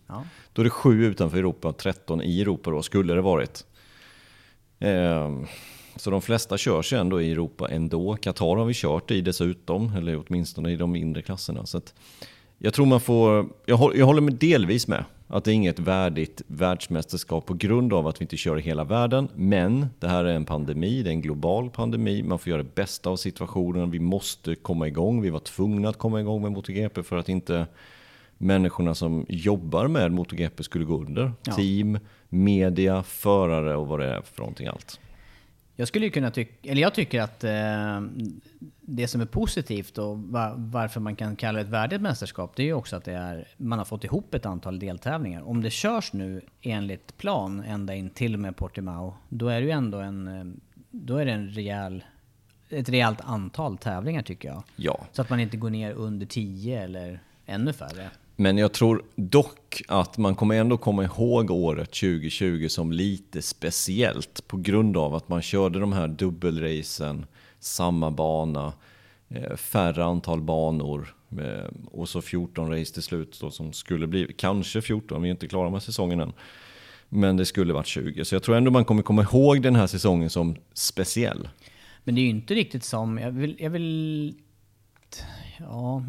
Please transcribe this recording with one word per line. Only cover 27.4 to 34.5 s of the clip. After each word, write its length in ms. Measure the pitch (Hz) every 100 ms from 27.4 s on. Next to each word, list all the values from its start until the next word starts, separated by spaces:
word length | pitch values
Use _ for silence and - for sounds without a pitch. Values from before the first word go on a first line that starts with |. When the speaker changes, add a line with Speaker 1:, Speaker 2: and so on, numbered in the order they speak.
| - 87 82 - - - - - - _
Speaker 2:
människorna 580 | 92 95 92 - 87 80
som 300 | 85 82 -
jobbar 580 | 87 92 104 82 82 127
med 180 | 160 87
M 140 | 90
X 120 | 85
G 180 | 82 82
P 140 | -
skulle 220 | 78 87 78
gå 100 | 78
under. 300 | 73 73 131 117 -
Speaker 1:
Ja. 80 |
Speaker 2:
Team, 460 | 104 98 98 107 104 - - _
media, 720 | 90 98 98 92 87 95 95
förare 720 | 92 - 104 101 90 80 78 76
och 120 | 73
vad 120 | 76
det 60 | 67
är 160 | 52
för 180 | - -
någonting 260 | 57